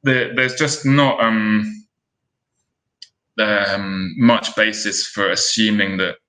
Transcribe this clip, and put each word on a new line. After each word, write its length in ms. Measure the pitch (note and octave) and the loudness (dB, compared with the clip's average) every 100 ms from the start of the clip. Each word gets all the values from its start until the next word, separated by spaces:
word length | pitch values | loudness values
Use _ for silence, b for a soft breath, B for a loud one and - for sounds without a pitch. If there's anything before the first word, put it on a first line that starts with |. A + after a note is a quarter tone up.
there, 300 | C#3 B2+ A#2 | 2 0 0
there's 200 | A#2+ B2+ | 0 -2
just 320 | - D3+ D3 C3+ | 0 -2 0 2
not, 340 | C#3+ C#3 - | 4 2 2
um, 680 | A2+ A2 G#2+ G#2+ G#2+ G#2+ _ _ _ _ _ _ _ _ _ _ _ _ - _ _ - | 2 2 2 0 0 -8 _ _ _ _ _ _ _ _ _ _ _ _ -20 _ _ -2
um, 760 | G#2+ G#2 G2 G2 G2 F#2+ F#2 E2 | 0 0 0 -4 -4 -6 -6 2
much 380 | A#2+ A#2 - - | 4 4 0 0
basis 500 | A2 G#2+ G#2+ G2 - | 0 0 -6 -4 -6
for 240 | - G2 | -2 -2
assuming 680 | F2 - - G#2+ G#2 G2 F#2+ | 0 -2 0 2 2 -2 -2
that 200 | F#2 - | -4 -6